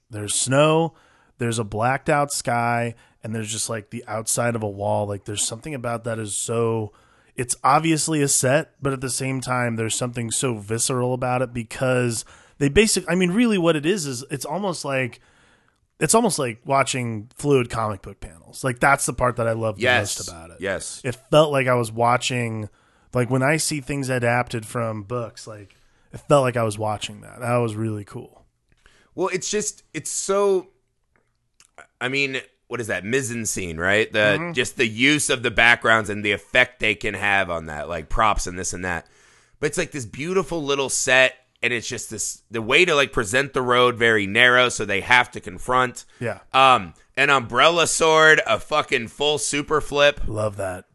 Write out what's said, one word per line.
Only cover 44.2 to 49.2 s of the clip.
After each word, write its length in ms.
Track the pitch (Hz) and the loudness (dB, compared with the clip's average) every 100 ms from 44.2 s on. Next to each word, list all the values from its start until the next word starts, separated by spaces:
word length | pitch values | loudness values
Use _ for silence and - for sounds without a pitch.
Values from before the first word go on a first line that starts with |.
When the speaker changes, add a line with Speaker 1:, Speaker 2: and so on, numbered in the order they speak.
| 98 | 2
Speaker 2:
narrow, 420 | 107 123 123 123 | 4 6 6 2
so 160 | - 104 | 0 -2
they 160 | 98 | -4
have 300 | 101 123 123 | 4 4 4
to 80 | 107 | -4
confront. 640 | - 92 - 127 127 - - _ | -12 -12 0 2 0 -4 -20 _
Speaker 1:
Yeah. 200 | 117 95 - | -8 -8 -2
Speaker 2:
Um, 400 | 131 135 120 87 - _ - | 4 6 6 2 -14 _ 0
an 120 | 143 | 4
umbrella 580 | 139 113 120 151 170 151 | 4 2 4 4 4 0
sword, 520 | - 160 156 160 151 113 | 2 4 6 8 6 4
a 120 | 107 | -2
fucking 480 | - 151 - 131 110 | 0 -2 0 -2 -4
full 280 | - | -4